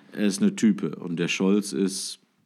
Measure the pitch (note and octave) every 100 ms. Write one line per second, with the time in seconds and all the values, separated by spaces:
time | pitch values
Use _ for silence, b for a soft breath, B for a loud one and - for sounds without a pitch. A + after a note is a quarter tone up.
0 | - - G#2 F#2+ G#2 - A2+ F#2+ D#2+ -
1 | - E2+ E2+ - F#2+ G#2 G2+ C#2+ F#2+ F#2+
2 | - - _ _